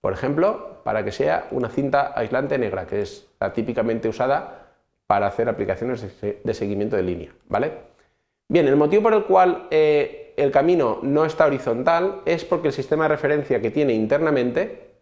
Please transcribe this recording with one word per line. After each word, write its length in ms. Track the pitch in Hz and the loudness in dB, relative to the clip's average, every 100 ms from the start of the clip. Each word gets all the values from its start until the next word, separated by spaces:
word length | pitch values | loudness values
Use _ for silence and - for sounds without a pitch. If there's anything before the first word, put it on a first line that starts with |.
por 100 | 92 | -4
ejemplo, 680 | 95 131 147 190 240 - - | -2 -2 2 0 0 -10 -10
para 200 | 113 107 | -4 -2
que 80 | 104 | -4
sea 340 | - 147 165 - | -2 0 0 -2
una 160 | 135 120 | -6 -4
cinta 440 | 139 139 143 143 - | -2 0 0 0 -4
aislante 420 | 113 127 139 143 | -2 -2 -2 -2
negra, 280 | 110 95 87 | -2 -4 -4
que 160 | 101 | -6
es 260 | 101 - _ _ | -6 -10 _ _
la 140 | 101 | -4
típicamente 560 | 117 110 117 113 113 117 | -2 -4 -2 -2 -2 -4
usada 640 | - 131 147 - - - _ _ _ _ | -2 -2 -2 -4 -18 -20 _ _ _ _
para 200 | 101 101 | 2 2
hacer 220 | - 117 | 0 -2
aplicaciones 540 | 113 98 92 120 117 | -2 -4 -4 -4 -6
de 60 | 104 | -8
se-, 300 | - 104 101 | -8 -8 -4
de 100 | - | -4
seguimiento 420 | 110 101 101 107 107 | -4 -4 -2 -2 -2
de 60 | |
línea, 300 | 90 85 80 - _ | -2 -4 -10 -18 _
¿vale? 400 | 101 147 - - _ _ _ _ _ _ | -2 -2 -6 -20 _ _ _ _ _ _
Bien, 180 | - 143 | 2 4
el 80 | |
motivo 300 | 143 151 202 | 4 4 4
por 80 | 220 | 4
el 120 | 214 | 2
cual, 440 | 208 185 180 175 - | 4 4 6 2 0
eh, 640 | 156 151 147 - - - - | 2 4 4 0 -6 -12 0
el 140 | 143 | 2
camino 480 | 139 156 180 123 104 | 4 4 4 2 0
no 220 | 139 147 | 0 2
está 220 | 160 156 156 | 2 2 2
horizontal 760 | 135 131 117 139 165 185 196 | 2 -2 0 2 2 0 -4
es 200 | - 165 | -4 -4
porque 240 | - 165 147 | -2 -2 -2
el 60 | |
sistema 300 | 135 - 151 | -4 -4 0
de 60 | 156 | 0
referencia 500 | 151 143 151 135 120 | 0 0 -2 0 -2
que 100 | 110 | 0
tiene 220 | 143 143 | 0 2
internamente 960 | 110 110 143 160 143 123 135 214 - - _ | 2 2 0 2 0 0 -2 -4 -8 -20 _